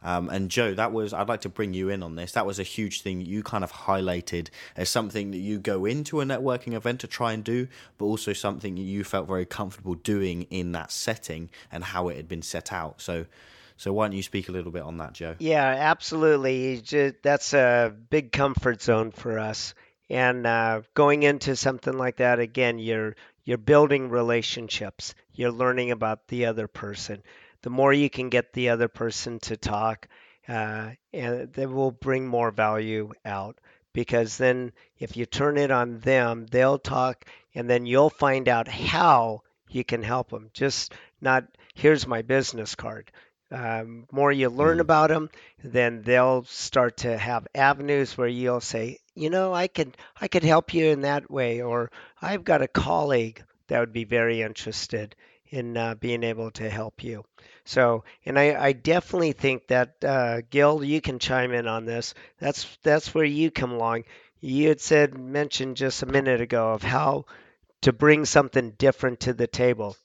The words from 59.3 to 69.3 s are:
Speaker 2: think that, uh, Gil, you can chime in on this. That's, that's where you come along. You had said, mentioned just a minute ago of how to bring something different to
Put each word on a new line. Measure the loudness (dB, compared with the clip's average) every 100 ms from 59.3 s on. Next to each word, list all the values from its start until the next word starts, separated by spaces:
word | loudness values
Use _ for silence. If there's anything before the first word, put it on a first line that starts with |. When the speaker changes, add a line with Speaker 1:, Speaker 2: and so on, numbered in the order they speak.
Speaker 2:
think | 0 -2 -2 0
that, | 0 0 _
uh, | -2 0 0 -2 -2
Gil, | 4 6 4
you | 0 -2
can | -2 -4
chime | -2 0 0
in | 0 -2
on | -4
this. | -4 -6 -6 -12 -20 -6
That's, | -4 -4 -8 -2
that's | 2 2 2
where | 0
you | 2 2 0
come | 0 -4
along. | -2 -2 -2 -6 -18 _ _
You | -4 2 4
had | 4
said, | 4 4 4 0
mentioned | -6 -4 -2 -4 -4 -4
just | -4 -4
a | 0
minute | 2 4 2
ago | 2 0 0
of | 0
how | 0 0 2 0 -4 -18 _ _ _ _
to | 0
bring | 6 6 6
something | 6 4 4 2 -2 2
different | 2 4 0 -2
to | -2